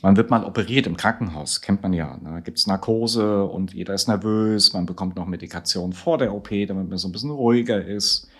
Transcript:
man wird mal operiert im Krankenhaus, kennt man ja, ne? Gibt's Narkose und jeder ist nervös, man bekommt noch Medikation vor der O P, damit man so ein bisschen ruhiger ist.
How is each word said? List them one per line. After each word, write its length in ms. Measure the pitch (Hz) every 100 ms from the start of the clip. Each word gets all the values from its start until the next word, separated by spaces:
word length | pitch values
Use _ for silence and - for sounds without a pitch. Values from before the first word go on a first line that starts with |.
man 160 | 90 98
wird 140 | 117
mal 140 | 117
operiert 420 | 98 110 92 131 113
im 100 | 85
Krankenhaus, 640 | 104 113 98 76 73 -
kennt 220 | - 98
man 100 | 92
ja, 240 | 87 73 64
ne? 220 | 80 82
Gibt's 260 | - - -
Narkose 760 | 95 - 113 113 117 104 101
und 300 | 98 95 95
jeder 200 | - 92
ist 120 | 98 -
nervös, 680 | 104 107 110 110 107 -
man 140 | 92 87
bekommt 300 | 90 92 90
noch 100 | 85
Medikation 640 | 85 82 85 - 92 90
vor 260 | 90 - 156
der 140 | 117
O 60 | 101
P, 280 | - 101 98
damit 220 | 98 92
man 100 | 92
so 100 | 95
ein 40 |
bisschen 180 | 95 143
ruhiger 540 | 143 117 120 117 104
ist. 440 | 95 104 - - -